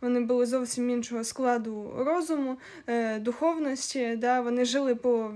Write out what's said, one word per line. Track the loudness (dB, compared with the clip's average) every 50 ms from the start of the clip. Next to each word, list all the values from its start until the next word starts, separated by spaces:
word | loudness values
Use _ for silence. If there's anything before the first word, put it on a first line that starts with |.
вони | -2 0 2 2
були | 2 2 2 2 2
зовсім | 2 2 0 -2 -2 -2 -2 0 0
іншого | 0 -2 -2 -4 -4 -4 -4
складу | -6 -4 0 0 2 2 2 0 -4 -6 -8 -10 -8 -4 -2
розуму, | 0 0 2 0 0 0 -2 -2 -2 -2 -4 -6 -10 -16 -20 -14 -6 -2
е, | -2 0 0 0 -2 -2
духовності, | -2 -4 -2 2 2 2 2 2 0 -2 -2 -2 -4 -4 -4 -2 -2 -2 -2
да, | 0 2 2 4 4
вони | 2 2 2 2 2
жили | 2 2 2 2 2 2
по | 2 2 2 2 2 2 -2 -4